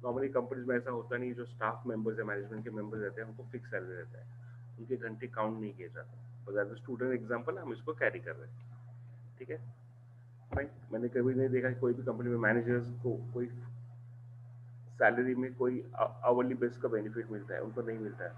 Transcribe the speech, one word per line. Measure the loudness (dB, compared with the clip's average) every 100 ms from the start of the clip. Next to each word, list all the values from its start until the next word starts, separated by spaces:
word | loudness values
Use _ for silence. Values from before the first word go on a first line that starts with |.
Normally | 0 2 4
कंपनीज | 2 2 -2 2
में | 2
ऐसा | 2
होता | -4 -2 -2
नहीं, | 0
जो | -4 -8
स्टाफ | 0 0 0 -2
मेंबर्स | 0 2 0
या | 0
मैनेजमेंट | -2 -4 -6
के | -6
मेंबर्स | -4 -4 -2
रहते | -4 -4
हैं | -8
उनको | -8 -8
फिक्स | -10 -4
सैलरी | -6 -4 -8
रहता | -10 -12
है, | -14 -14 -14 -14 -14 -14
उनके | -4 -4
घंटे | -4 -6 -8
काउंट | -2 0 0
नहीं | -4
किए | -6 -10 -10
जाते। | -12 -14 -14 -12 -2
But | 0
as | 0 -2
a |
student | -6 0 2 2
example | 2 -2 0 -4
हम | -4
इसको | -6 -4 2
कैरी | 2 2
कर | -6 -8
रहे | -10
हैं, | -14 -14 -14 -14 -14 -16 -16 -18 -14
ठीक | -8
है, | -8 -8 -14 -20 -20 -20 -20 -20 -20 -2
फाइन। | 0 0 -6 -4
मैंने | 0 2
कभी | 6 6
नहीं | 6 6
देखा | 6 4
कि | 4
कोई | 4
भी | 4
कंपनी | 2 0 2
में | 6 6
मैनेजर्स | 6 6 4 2 -2
को | 0 0 -2
कोई | -2 -2 -4 -10 -12 -12 -14 -16 -16 -16 -16 -16 -16 -16 -14 -14 6
सैलरी | 6 8 4 4
में | 0 2
कोई | 2 2 -4 2
आ-, | 2 4
आवरली | 6 6 6 4
बेस | 2 2
का | 0
बेनिफिट | 2 0 -4 -4
मिलता | -6 -4
है, | -4
उनको | -2 -2
नहीं | -2 -2
मिलता | -4 -4
है। | -6